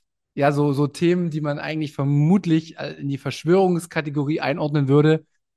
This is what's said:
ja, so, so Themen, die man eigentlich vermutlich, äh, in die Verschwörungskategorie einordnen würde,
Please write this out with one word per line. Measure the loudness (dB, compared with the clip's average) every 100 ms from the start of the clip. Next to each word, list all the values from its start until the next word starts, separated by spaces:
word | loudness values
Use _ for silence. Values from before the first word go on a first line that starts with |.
| _ _ _
ja, | 0 0
so, | 2 0
so | 0 -2
Themen, | 0 0 0 -2
die | -4
man | -6 -6
eigentlich | -6 -6 -6
vermutlich, | -4 0 2 4 2 2 0 -2 -8
äh, | -12
in | -8 -8
die | -6
Verschwörungskategorie | -8 -6 2 4 4 0 -2 -6 -4 -4 -2 -2
einordnen | -2 -2 -2 0 4
würde, | 4 4 2 -2 _ _